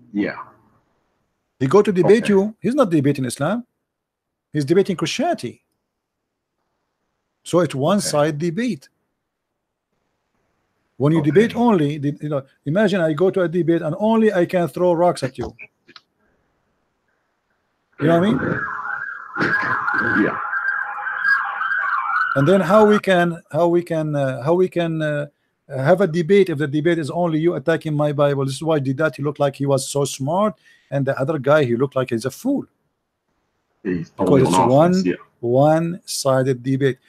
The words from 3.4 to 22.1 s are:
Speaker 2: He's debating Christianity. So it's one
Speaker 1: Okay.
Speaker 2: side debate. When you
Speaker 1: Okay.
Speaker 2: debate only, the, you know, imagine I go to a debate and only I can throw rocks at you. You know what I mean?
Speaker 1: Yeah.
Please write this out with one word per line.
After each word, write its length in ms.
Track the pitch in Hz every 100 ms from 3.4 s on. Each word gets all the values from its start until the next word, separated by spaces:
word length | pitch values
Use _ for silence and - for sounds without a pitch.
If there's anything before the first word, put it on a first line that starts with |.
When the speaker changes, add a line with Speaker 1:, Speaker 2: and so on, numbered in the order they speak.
| 147 233 - _ _ _ _ _ _ _ _
Speaker 2:
He's 120 | 151
debating 300 | 139 180 190
Christianity. 720 | 175 160 - 339 311 117 - _ _ _ _ _ _ _ _ _ _ _ _ _ _ _ _ _ _
So 160 | - 170
it's 160 | 156
one 240 | 139 139 202
Speaker 1:
Okay. 80 | -
Speaker 2:
side 320 | 147 151 147
debate. 500 | 170 165 247 160 - _ _ _ _ _ _ _ _ _ _ _ _ _ _ _ _ _ _ _ _ -
When 160 | 139
you 80 | 160
Speaker 1:
Okay. 100 | 147
Speaker 2:
debate 260 | 151 233 226
only, 420 | 240 190 143 156
the, 180 | 143 -
you 80 | 151
know, 140 | 143 - _ 147
imagine 340 | 175 214 190
I 140 | 160
go 160 | 147 190
to 100 | 190
a 60 | 175
debate 340 | 175 160 170
and 140 | 165 -
only 340 | 214 226 220
I 120 | 190 175
can 220 | 180 170
throw 240 | 175 180
rocks 320 | 165 175 160
at 140 | 131 -
you. 180 | 113 - - _ _ - _ _ _ _ _ _ _ _ _ _ _ _ _ _ _ _ _ _ _ -
You 80 | 147
know 140 | 170
what 80 | 196
I 40 |
mean? 60 | 262 - - - - - - - - - - - - - - - - - -
Speaker 1:
Yeah. 140 | 302 - - - - - - - - - - 440 - - - - - - -